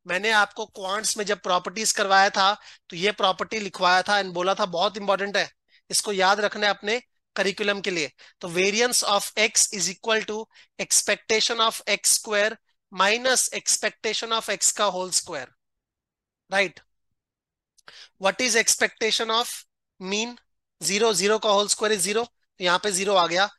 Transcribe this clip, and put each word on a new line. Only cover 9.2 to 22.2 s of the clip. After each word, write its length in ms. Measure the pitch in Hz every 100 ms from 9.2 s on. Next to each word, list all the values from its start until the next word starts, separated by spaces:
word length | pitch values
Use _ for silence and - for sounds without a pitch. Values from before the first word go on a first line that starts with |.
| -
X 340 | - 220 - -
is 160 | 208 175
equal 340 | 185 226 220
to 200 | 208 214 220 _ _ -
expectation 800 | 185 - - 202 - 220 208 233
of 220 | 226 - -
X 320 | 202 - -
square 360 | 233 208 214 208 _ _ _
minus 560 | 190 196 233 254 247 -
expectation 800 | 214 - - 214 - 226 208 226
of 160 | 226 220
X 240 | 196 -
का 120 | -
whole 280 | 208 180 185
square, 340 | - - 151 127 _ _ _ _ _ _ _ _ _ _
right? 280 | 190 185 - _ _ _ _ _ _ _ _ _ _ - - - _
What 180 | 190 190
is 160 | 254 220
expectation 720 | 214 - 220 - 220 - 226
of 180 | 226 240 - - _ _ _
mean? 340 | 185 208 240 240 _ _ _ _
ज़ीरो, 300 | 165 202 226
ज़ीरो 240 | 180 202 214
का 100 | 220
whole 200 | 202 202
square 240 | - 214
is 100 | 214
zero, 220 | 175 214